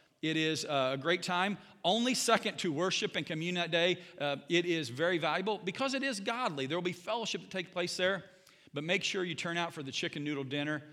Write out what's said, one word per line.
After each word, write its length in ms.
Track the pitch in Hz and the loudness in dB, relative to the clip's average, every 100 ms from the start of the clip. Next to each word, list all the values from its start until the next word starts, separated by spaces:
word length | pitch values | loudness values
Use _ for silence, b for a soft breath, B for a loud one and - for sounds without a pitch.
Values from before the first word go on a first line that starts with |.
| B _ | B _
It 160 | 156 160 | 0 2
is, 280 | 156 156 - | 2 0 0
uh, 260 | 139 131 | 2 2
a 40 | 135 | 2
great 260 | 156 180 | 2 2
time. 340 | 185 175 196 196 B B | 2 0 0 -2 B B
Only 300 | 170 220 247 | 2 4 4
second 460 | 247 - 220 214 151 | 2 4 4 4 -2
to 120 | 175 | -2
worship 440 | 143 185 - 208 190 | 2 2 2 0 -2
and 100 | 151 | -4
communion 300 | 160 170 180 | -2 -2 -2
that 160 | 165 | 2
day. 260 | 165 175 175 B - | 4 4 2 B -4
Uh, 160 | 143 143 - | -2 -2 2
it 160 | 170 175 | 2 4
is 240 | 165 123 | 0 -2
very 280 | 127 170 170 | 0 2 2
valuable 420 | 156 131 196 202 | 2 0 0 -2
because 320 | 175 185 269 262 | -4 -2 -2 0
it 80 | |
is 160 | 269 202 | -2 -2
godly. 480 | 208 233 247 143 135 | -4 -2 -2 -2 -2
There 100 | 175 | 0
will 60 | |
be 80 | 180 | -2
fellowship 500 | 180 - 233 214 185 | -4 -4 -2 -2 -6
that 80 | - | -6
takes 220 | 190 180 | -8 -4
place 260 | 180 175 - | -4 -2 2
there, 260 | 185 190 B B B B B | 2 2 B B B B B
but 100 | 139 | -4
make 200 | 160 190 | 0 0
sure 200 | - 196 | 0 -2
you 120 | 180 151 | -2 -2
turn 220 | 175 170 | -2 -2
out 160 | 170 | -2
for 80 | 165 | -4
the 100 | 135 | -6
Chicken 320 | - 170 160 | -4 -4 -4
Noodle 200 | 147 143 | -4 -4
Dinner. 400 | 131 143 147 151 151 | -2 -2 -2 -2 -6